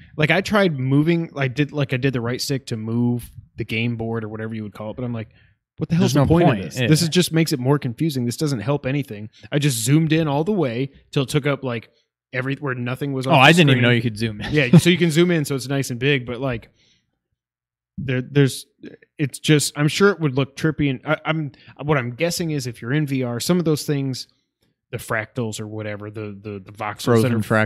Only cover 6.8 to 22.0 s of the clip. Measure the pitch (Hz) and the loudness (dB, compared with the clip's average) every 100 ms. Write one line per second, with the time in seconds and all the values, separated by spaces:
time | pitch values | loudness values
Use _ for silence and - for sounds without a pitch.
6.8 | 120 151 165 180 165 160 160 139 127 147 | 2 2 2 0 2 0 0 0 0 0
7.8 | 131 110 160 131 120 - 156 123 101 143 | -2 -2 -2 -2 -4 -2 -4 -4 -2 -4
8.8 | 127 143 131 104 110 - - 147 147 117 | -2 -4 -6 -10 -16 -18 -6 -2 0 0
9.8 | 110 151 160 160 156 139 170 208 135 113 | 2 2 4 0 0 0 0 0 0 -2
10.8 | 139 - _ 143 127 151 139 135 131 117 | -6 -8 _ -4 0 0 0 -2 -4 -8
11.8 | - _ _ _ _ 127 131 139 143 123 | -10 _ _ _ _ -6 -4 -4 -6 -6
12.8 | 120 127 143 131 127 143 139 170 143 123 | -6 -6 -4 -4 4 8 8 8 6 4
13.8 | 120 120 117 104 113 104 104 147 123 160 | 4 2 0 -2 -4 -4 -2 0 6 6
14.8 | 170 170 170 156 180 170 147 139 123 139 | 8 4 2 2 2 2 -2 -4 -4 -4
15.8 | 131 120 135 139 120 117 135 117 - _ | -4 -2 -2 -2 -4 -6 -6 -6 -10 _
16.8 | _ _ _ _ _ _ _ _ _ _ | _ _ _ _ _ _ _ _ _ _
17.8 | _ - 135 127 127 143 135 - - _ | _ -10 -4 -4 0 4 4 2 -12 _
18.8 | - - _ - 139 - - 151 - 143 | -20 -20 _ -6 -6 -2 2 2 2 -2
19.8 | 151 - 202 165 151 127 131 - 160 147 | -2 2 2 2 -2 -2 -4 -2 -4 0
20.8 | 143 131 143 156 147 160 147 - - - | -2 -2 -2 -2 -2 -4 -4 -10 -20 -8
21.8 | 143 147 | -2 0